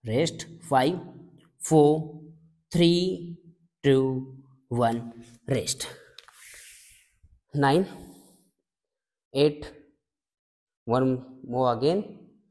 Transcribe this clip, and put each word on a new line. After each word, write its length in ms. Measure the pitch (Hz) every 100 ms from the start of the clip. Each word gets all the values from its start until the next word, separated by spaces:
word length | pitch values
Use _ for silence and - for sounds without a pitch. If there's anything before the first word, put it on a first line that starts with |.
| 110
Rest. 380 | 117 165 - - -
Five, 380 | - 135 135 180 - - - - _ _
four, 600 | - 160 147 156 - - - - _ _ _
three, 680 | 165 170 175 185 180 170 170 - _ _ _
two, 540 | 139 135 135 131 131 - - _ _
one. 440 | 120 117 117 117 - - - -
Rest. 400 | 131 - - - - - - - - - - - - - - _ _ _ _ _
Nine, 320 | 143 139 156 190 - - - - - _ _ _ _ _ _ _ _ _
eight, 380 | 131 151 147 - - _ _ _ _ _ _ _ _ _ _ -
one 400 | 123 131 127 - - -
more 260 | 120 127
again. 460 | 113 139 185 - - - _ _